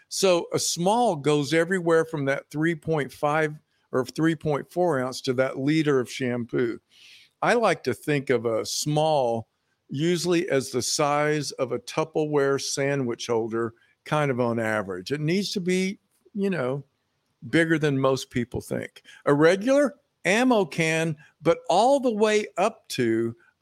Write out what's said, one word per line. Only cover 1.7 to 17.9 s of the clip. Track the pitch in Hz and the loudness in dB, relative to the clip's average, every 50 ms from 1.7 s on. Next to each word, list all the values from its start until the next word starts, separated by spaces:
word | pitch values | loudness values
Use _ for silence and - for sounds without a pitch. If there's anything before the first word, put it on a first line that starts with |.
| 190 185 165 165 165 165 160 | -2 -2 2 2 2 2 2
from | - - 151 139 | 0 -4 -4 -2
that | 135 139 - - _ | -2 -2 -4 -6 _
three | - 147 156 170 170 | -4 -2 -2 0 -2
point | 151 - 156 160 151 135 120 | -2 -4 -2 -2 -2 -2 -4
five | - - 151 147 151 160 156 151 151 151 _ _ _ _ _ _ | -6 -4 -2 0 0 0 0 -2 -4 -8 _ _ _ _ _ _
or | - 127 127 | -2 -2 -2
three | - - - 156 165 165 | -2 -2 0 0 0 0
point | 151 - 156 143 135 139 - | 0 -2 -2 -2 -2 -4 -6
four | - 175 180 175 147 131 | -4 -2 0 0 0 0
ounce | 127 131 123 - | -2 -4 -6 -4
to | - 135 127 | -4 -2 0
that | 127 131 131 - 135 | 0 0 0 -2 -2
liter | 135 143 156 160 151 151 139 131 | 0 2 2 2 2 2 2 2
of | 120 - | 0 -2
shampoo. | - - 131 123 123 120 117 - - 139 123 117 101 - - _ _ _ - - - - - _ _ _ | -6 -6 -4 -4 -4 -4 -4 -4 -2 -2 -2 -2 -4 -8 -14 _ _ _ -20 -20 -20 -20 -20 _ _ _
I | 147 170 220 | 0 0 2
like | 240 226 190 160 - - | 2 2 2 0 0 -2
to | 127 113 | -4 -4
think | - - 151 147 143 131 - | -4 -2 -2 -2 0 0 0
of | 127 117 110 | 0 0 0
a | 117 113 110 110 | 0 -2 -2 -4
small | - - - - 151 151 151 156 160 156 143 127 117 113 113 - _ _ _ _ _ _ _ _ - | -4 -6 -6 -4 -2 0 0 0 2 0 0 0 0 -2 -4 -6 _ _ _ _ _ _ _ _ -10
usually | - 139 160 170 180 160 156 180 175 165 - - | -4 -2 0 0 0 0 0 0 0 0 0 0
as | 139 135 120 - | 0 -2 -2 -2
the | - 123 | -4 -4
size | 113 - - - 151 143 147 147 147 151 151 151 143 - | -2 -2 -2 0 0 0 2 0 0 0 0 -2 -4 -6
of | - - - - | -6 -6 -4 -4
a | 127 117 | -4 -6
Tupperware | - - - 160 156 156 - 160 156 151 147 143 139 139 139 135 | -8 -6 -4 -4 -4 -2 -2 -2 -2 0 0 2 2 2 0 -2
sandwich | - - - 143 139 139 143 139 131 117 117 - - | -4 -4 -4 -2 -2 0 0 -2 -2 -4 -4 -6 -4
holder, | - 117 113 113 113 110 113 117 113 - _ _ _ _ _ - | -2 -2 -2 0 -2 -2 -4 -4 -4 -6 _ _ _ _ _ -6
kind | - 151 151 147 143 | -2 -2 0 0 0
of | 127 120 | 0 0
on | 123 117 117 117 | 0 0 0 0
average. | 113 110 107 107 98 95 92 90 92 - | 0 0 0 -2 -2 -4 -8 -8 -6 -6
It | 139 151 | -4 -2
needs | 151 151 175 202 196 - | -2 0 0 0 -2 -4
to | - 208 | -6 -4
be, | 170 180 185 185 190 190 208 - _ _ _ _ _ _ - | -2 0 0 0 0 -2 -4 -8 _ _ _ _ _ _ -6
you | 202 196 202 | -4 -2 -2
know, | 180 151 123 123 135 147 - _ _ _ _ _ _ _ _ _ _ _ - 113 | -2 -2 -2 -2 -4 -4 -8 _ _ _ _ _ _ _ _ _ _ _ -6 0
bigger | 123 165 165 160 165 151 | 2 2 4 4 2 2
than | 156 151 | 2 2